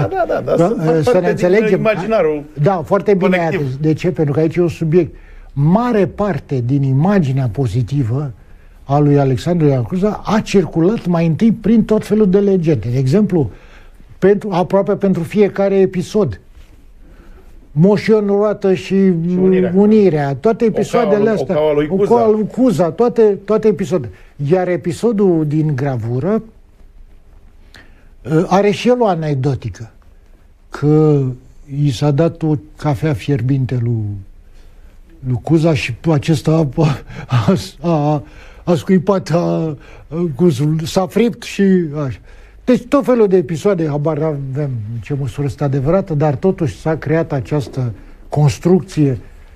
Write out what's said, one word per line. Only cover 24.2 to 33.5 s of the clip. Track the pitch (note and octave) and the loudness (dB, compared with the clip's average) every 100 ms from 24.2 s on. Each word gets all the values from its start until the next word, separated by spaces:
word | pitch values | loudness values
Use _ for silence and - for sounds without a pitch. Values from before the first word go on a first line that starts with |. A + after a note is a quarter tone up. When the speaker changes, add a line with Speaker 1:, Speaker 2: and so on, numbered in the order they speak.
| - - C#3+ | -20 -8 0
Speaker 2:
Iar | F#3 F3+ | 0 0
episodul | F3 F3 - A3+ G#3 G3 D#3+ D3+ | -2 -4 -2 -2 2 2 2 0
din | D#3 D#3 B2+ | 0 0 -2
gravură, | C#3+ B2+ A2+ B2+ E3+ A3 - - - _ - - - - - - - - - - - - - - - | -2 -4 -4 -4 -2 -2 -6 -18 -20 _ -20 -20 -20 -20 -20 -20 -20 -20 -20 -20 -20 -20 -20 -18 -2
ă, | D#3+ F3+ | 0 2
are | F#3 G3+ | 4 4
și | - A3+ | 2 0
el | B3 | 2
o | A3 | 2
anecdotică. | E3 D3+ C#3 C#3 C3 A2+ F2+ A2+ - - - - - - _ - | 0 -2 -2 -2 -2 -8 -12 -16 -20 -20 -20 -20 -20 -20 _ -20
Că | - C#3+ D#3 D#3 C#3+ C3 B2 - - C#3+ C#3 | -2 2 4 4 2 0 -6 -16 -20 -10 -2
i | D3 | -2
s-a | A#2 D3 | 0 0
dat | C#3+ E3 E3 | 2 0 0
o | D#3 D3+ - - | -2 -2 -6 -6
cafea | D3+ C#3+ D#3 | -4 -2 -2
fierbinte | A#2+ - C3+ B2+ | -4 -4 -2 -2